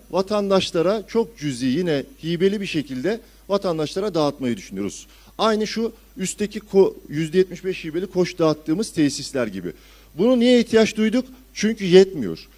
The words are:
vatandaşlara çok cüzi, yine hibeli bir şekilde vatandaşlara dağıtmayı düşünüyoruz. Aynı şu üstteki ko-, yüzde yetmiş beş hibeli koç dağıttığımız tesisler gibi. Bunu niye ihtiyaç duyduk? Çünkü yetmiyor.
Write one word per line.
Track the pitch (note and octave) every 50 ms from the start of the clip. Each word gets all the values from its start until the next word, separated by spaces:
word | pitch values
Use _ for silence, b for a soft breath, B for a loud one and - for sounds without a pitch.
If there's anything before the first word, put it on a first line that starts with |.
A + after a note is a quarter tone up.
| - -
vatandaşlara | - F3+ G3 F#3+ G#3 G#3 G3+ G3 G3 F#3+ F#3 - - F3 D#3+ F3+ G#3 A3+ F#3+ -
çok | - A3+ A#3 A3+ - -
cüzi, | C#3+ D3 C3 A#2 B2+
yine | C3 B2+ D#3+ F#3 F3 D3+ C#3 A#2+ - - - -
hibeli | D#3+ F3 E3 F#3 G3 G3 A3
bir | G3+
şekilde | E3+ - D#3+ C#3 - C3 B2+ B2+ F3 A#3 A3 b b b b b b
vatandaşlara | G3 G3 G3 F#3+ E3 D#3+ D#3 D3 - F#3+ F#3+ G#3+ F3
dağıtmayı | E3 D3+ C#3+ C#3 - C3+ B2 A#2 G2
düşünüyoruz. | - - - F#2+ G2+ F#2+ - - - b b b b b b -
Aynı | F#3+ A3 A3 G#3 G#3+ G#3+
şu | - A3 A3+ A3 - b b b b -
üstteki | F#3+ F3 - - G#3 G3+ - A3
ko-, | - - - G3 F#3+ - - - - -
yüzde | C#3+ D3 E3 D#3 D3+ F#3
yetmiş | F#3 F#3 E3+ - -
beş | F#3+ F#3 - -
hibeli | E3 D3+ F3 F#3+
koç | G3 - F#3 F3+ - - -
dağıttığımız | E3 D#3+ D3+ D3+ - - D#3+ F#3 A3+ -
tesisler | - D3 D3 C#3+ - - C3 - - C3+ A#2+ G#2+
gibi. | F#2 F#2+ E2+ F2+ D#2 b b b b b b b b C#3+
Bunu | F#3+ A#3+ C4 A#3+
niye | A#3 B3 B3+ A#3+
ihtiyaç | A3+ - - A3 A3 G#3 - G#3+
duyduk? | G#3+ A3 G#3 B3+ B3 - B B B B -
Çünkü | - - G#3+ A3+ A3 G3
yetmiyor. | F3+ E3+ F#3 G3 F#3+ F#3+ D#3 A2+ F2+ D#2+ - - - b